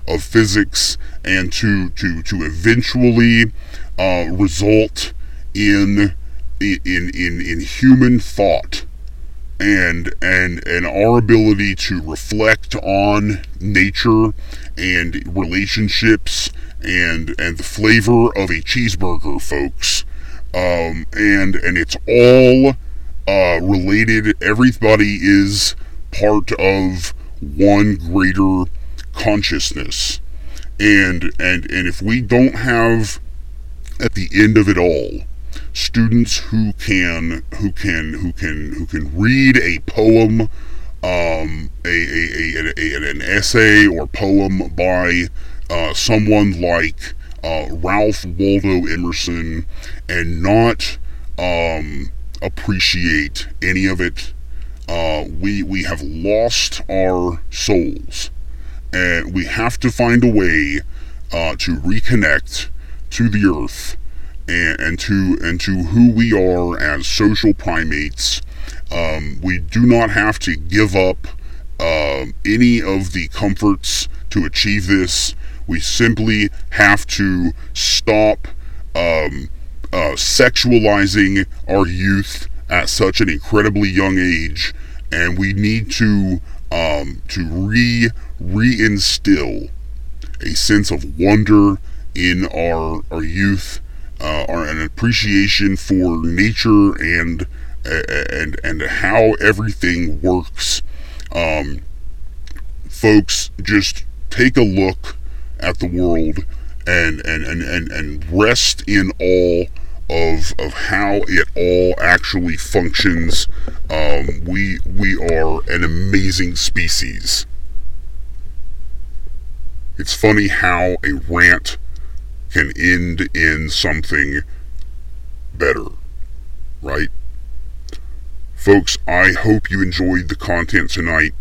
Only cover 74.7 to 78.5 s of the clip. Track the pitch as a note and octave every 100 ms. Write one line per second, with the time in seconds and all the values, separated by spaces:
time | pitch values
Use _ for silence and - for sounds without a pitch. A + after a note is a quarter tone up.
74.7 | G#2 F#2 F#2+ F2+ - - - - - -
75.7 | E2+ - - A#2+ G#2+ A2 G#2+ G#2 - -
76.7 | - G2+ G2+ - - G2 F2+ F2 - -
77.7 | - - - A#2 G#2+ G#2+ G#2+ -